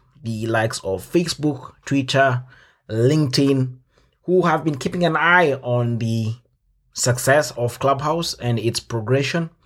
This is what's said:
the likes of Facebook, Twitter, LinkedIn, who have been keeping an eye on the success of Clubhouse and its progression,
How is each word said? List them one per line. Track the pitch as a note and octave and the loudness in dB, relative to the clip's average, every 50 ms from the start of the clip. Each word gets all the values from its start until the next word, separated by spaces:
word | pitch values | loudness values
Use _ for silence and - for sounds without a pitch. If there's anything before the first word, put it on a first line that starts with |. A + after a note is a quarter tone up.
| _ _ _ - - | _ _ _ -12 -10
the | A2+ A2+ G#2+ A2+ | -8 -8 -6 -4
likes | A2+ A2+ A2+ A2 A2+ - - | -2 0 0 0 -2 -4 -6
of | - - F#2+ F2+ - | -6 -4 -6 -6 -4
Facebook, | - - F3 F3 E3 - - D3 D3+ C#3 B2+ - - - _ - | -2 0 0 0 -2 -4 -4 -2 -4 -4 -4 -10 -18 -20 _ -6
Twitter, | - C#3 C#3 C3 B2+ - C3+ C#3 C3+ B2 B2 B2 - - - _ _ _ _ _ - | -2 -2 -2 0 0 2 2 2 2 2 -2 -4 -8 -18 -20 _ _ _ _ _ -4
LinkedIn, | A2 A2+ A#2 C3+ D3+ D#3 D3+ C3 B2+ - C#3 C#3 C#3 C3 C3 B2+ B2+ - _ _ _ _ _ _ _ _ _ | 0 2 4 4 4 4 2 2 2 2 2 2 2 2 0 -2 -6 -12 _ _ _ _ _ _ _ _ _
who | - F3+ F#3 | 2 2 4
have | E3+ F3 D#3 D#3 D#3 | 4 4 2 0 0
been | D#3+ D3 | -2 -2
keeping | B2+ - F3+ F3+ F3+ F3 | -2 -4 -4 -2 0 0
an | E3 D#3+ | 0 2
eye | D3+ D#3 E3+ F3 F3+ F3 D3 C3+ | 2 4 4 6 6 4 4 2
on | B2+ - B2 B2 A#2+ A#2+ A#2+ A#2 A2 | -2 -2 -2 0 0 0 0 -2 -2
the | A#2 A2+ A2+ A2+ A2+ A2 A2+ - _ _ _ _ _ _ _ _ _ _ - | -2 -2 0 -2 -2 -4 -6 -8 _ _ _ _ _ _ _ _ _ _ -8
success | - - D#3 C#3 - - E3+ E3 D3+ D3 - | -2 0 0 0 0 2 2 4 4 2 0
of | - - A#2+ A#2 - | -4 -4 -4 -4 -4
Clubhouse | - - C3+ C#3 C3 C#3 D3+ C#3+ B2+ E3 - - | -2 0 0 0 0 0 -2 -2 -2 -4 -6 -8
and | - B2 A#2+ A#2 | -6 -4 -2 -2
its | A2+ G#2 A#2+ A#2+ - | 0 -2 -2 -4 -4
progression, | - - A#2+ A2+ G#2+ A2 B2+ C3+ C#3+ - - E3+ E3 D#3+ - _ _ | -6 -6 -8 -6 -2 0 0 0 0 -2 -2 -4 -4 -6 -10 _ _